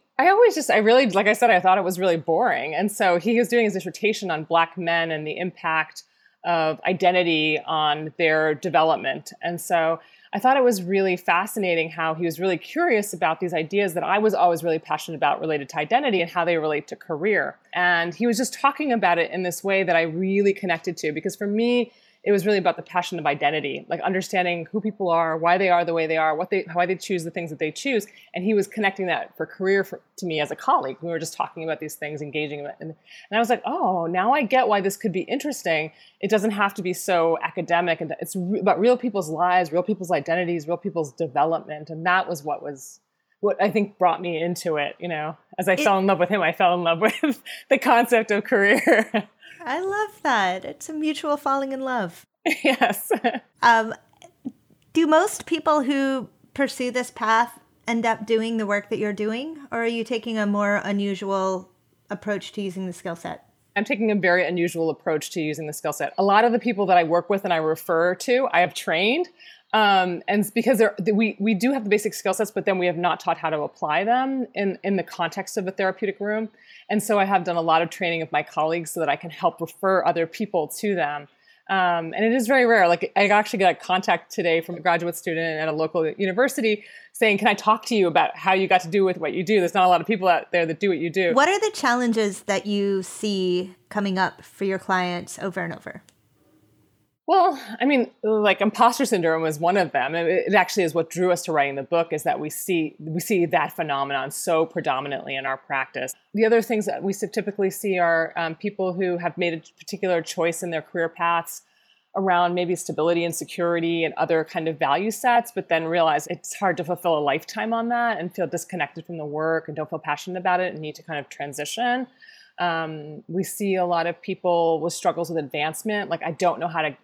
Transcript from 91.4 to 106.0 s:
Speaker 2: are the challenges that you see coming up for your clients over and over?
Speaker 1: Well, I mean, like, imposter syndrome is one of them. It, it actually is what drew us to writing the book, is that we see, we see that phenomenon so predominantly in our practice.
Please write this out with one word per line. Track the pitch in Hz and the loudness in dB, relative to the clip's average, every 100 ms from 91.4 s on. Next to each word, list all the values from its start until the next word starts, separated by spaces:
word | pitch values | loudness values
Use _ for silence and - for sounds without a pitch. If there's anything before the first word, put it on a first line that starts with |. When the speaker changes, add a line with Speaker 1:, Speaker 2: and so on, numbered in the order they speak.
| 311 | 4
Speaker 2:
are | 415 | 2
the | 427 | 0
challenges | 427 277 240 240 220 208 185 | 0 0 2 2 2 0 -2
that | - 196 202 | -4 -2 0
you | 202 202 196 | 0 0 0
see | 180 - 214 196 185 180 185 180 - | -4 -6 -4 0 0 -2 -4 -12 -10
coming | 214 202 185 | -4 -2 0
up | 180 - | -2 -4
for | - - | -16 -6
your | 196 190 | -4 -4
clients | - 185 180 175 - - | -2 -2 -2 -6 -10 -10
over | 190 175 | -8 -6
and | 170 | -8
over? | - - - - _ _ _ _ _ _ _ _ _ _ _ - | -10 -14 -18 -20 _ _ _ _ _ _ _ _ _ _ _ 2
Speaker 1:
Well, | 370 359 269 202 226 | 4 4 0 -8 -2
I | 262 | 2
mean, | 269 226 - | 2 0 -4
like, | 214 214 208 190 | -2 2 2 2
imposter | 208 - 240 247 254 | 0 4 4 4 0
syndrome | 196 165 160 160 | 2 2 2 0
is | 151 | 0
one | 175 196 | 2 2
of | 165 | 2
them. | 135 135 | 0 -2
It, | 170 170 180 - | 0 0 0 4
it | |
actually | 202 180 214 | 4 2 0
is | 170 | 0
what | 165 165 | 0 -4
drew | 170 185 | 0 0
us | 175 | 0
to | - | 0
writing | 156 139 | 0 0
the | 139 | -2
book, | 131 170 170 | -2 0 0
is | 156 | -2
that | 156 143 | -2 -2
we | 151 | -4
see, | - - 175 156 - | -6 -2 -2 -2 -6
we | 156 165 | -8 -6
see | - 190 165 | 0 0 2
that | 165 147 | 0 0
phenomenon | - 156 139 139 135 135 | -4 -4 -2 -2 -2 -4
so | - - 160 165 | -6 0 2 0
predominantly | 175 147 131 143 135 - | -2 -2 -2 -4 -6 -6
in | 135 131 | -6 -4
our | 135 | -6
practice. | - 139 131 - | -4 -4 -4 -6